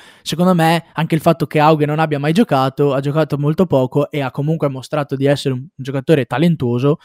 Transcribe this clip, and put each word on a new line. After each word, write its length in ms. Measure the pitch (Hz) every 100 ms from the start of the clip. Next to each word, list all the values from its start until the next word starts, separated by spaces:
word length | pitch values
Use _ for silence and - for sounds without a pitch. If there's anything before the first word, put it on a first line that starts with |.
| - -
secondo 320 | - 156 180
me, 320 | 175 160 165 -
anche 220 | - 160
il 60 | 156
fatto 260 | 170 165 151
che 140 | 151
Hauge 260 | 151 156 147
non 120 | 151
abbia 200 | 160 143
mai 140 | 147
giocato, 600 | 160 240 139 131 - 143
ha 80 | 135
giocato 380 | 139 156 151 139
molto 280 | 143 160 170
poco 440 | 135 127 147 147
e 100 | 143
ha 100 | 131
comunque 380 | - 147 160 143
mostrato 480 | 131 - 151 143 135
di 100 | 139
essere 280 | 139 139
un, 60 | 127
un 240 | 135 -
giocatore 400 | 135 135 131 151 120
talentuoso, 720 | 127 175 156 123 120 139 160